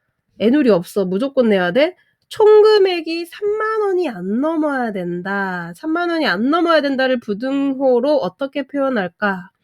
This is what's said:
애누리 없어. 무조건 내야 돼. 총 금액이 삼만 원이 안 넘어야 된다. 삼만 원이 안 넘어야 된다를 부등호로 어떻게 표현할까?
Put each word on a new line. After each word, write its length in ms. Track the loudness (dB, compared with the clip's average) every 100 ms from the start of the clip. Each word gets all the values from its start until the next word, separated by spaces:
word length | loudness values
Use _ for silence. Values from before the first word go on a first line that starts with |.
| _ _ _ -4
애누리 300 | 0 2 4
없어. 360 | 2 0 -4 -2
무조건 440 | -2 -2 0 2
내야 220 | 2 0
돼. 240 | 0 0 -2 _ _ _
총 320 | 2 6 8
금액이 640 | 8 6 4 0 -4 -8 -10
삼만 560 | -6 -4 -2 -2 -2
원이 280 | -2 -2 -2
안 320 | -4 -4 -2
넘어야 500 | -2 0 -2 -2 -4
된다. 800 | -4 -6 -6 -6 -4 -4 -6 -10 -10
삼만 340 | -6 -4 -2
원이 180 | -2 -2
안 240 | 0 0
넘어야 300 | 2 2 2
된다를 380 | 2 0 0 -2
부등호로 1000 | -4 -6 -4 -2 -2 0 0 2 2 0
어떻게 500 | -2 -6 -8 -6 -6
표현할까? 840 | -4 -2 -2 -4 -4 -4 -4 -10 _